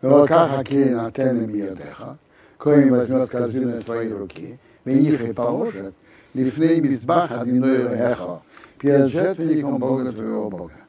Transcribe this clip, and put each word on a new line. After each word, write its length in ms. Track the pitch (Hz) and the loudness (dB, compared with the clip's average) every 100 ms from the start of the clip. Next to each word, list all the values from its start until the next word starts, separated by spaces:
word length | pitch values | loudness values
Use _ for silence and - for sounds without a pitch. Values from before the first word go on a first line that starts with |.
| 131 | 6
ולקח 420 | 143 147 165 165 | 6 6 4 4
הכהן 460 | 135 131 139 139 123 | 0 -2 2 2 0
הטנא 480 | 117 113 131 123 110 | -4 -2 0 0 -2
מידיך, 580 | 104 98 92 76 - 120 123 _ _ _ _ | -4 -6 -10 -14 -16 -16 -18 _ _ _ _
כהן 300 | 151 147 139 | 4 6 6
возьмёт 400 | 123 120 127 127 | 4 2 -2 -2
корзину 500 | 123 120 120 120 120 | -4 -4 -2 -4 -6
из 60 | 107 | -8
твоей 260 | 117 113 | -6 -6
руки, 440 | 104 98 82 85 123 _ _ - | -8 -10 -12 -16 -18 _ _ -2
והניח 360 | 135 147 147 | 2 4 2
и 120 | 117 | -2
положит 600 | 117 120 123 226 101 98 - _ _ _ 127 | -4 -4 -2 -4 -6 -14 -16 _ _ _ -4
לפני 460 | 131 139 160 165 | -2 0 2 2
מזבח 500 | 143 131 120 170 175 | 2 -2 0 0 0
Адону 340 | 120 120 127 127 | -4 0 2 2
Элохеха, 760 | 131 120 120 120 117 90 87 _ - - _ | 2 0 0 -2 -2 -6 -12 _ -20 -20 _
перед 300 | 143 143 135 | 2 4 4
жертвенником 680 | 151 180 180 160 156 143 139 | 2 -2 -2 0 0 0 -2
Бога 340 | 123 131 127 | -2 -2 -4
твоего 380 | 110 110 110 107 | -6 -6 -6 -6
Бога. 240 | 92 85 - | -8 -12 -16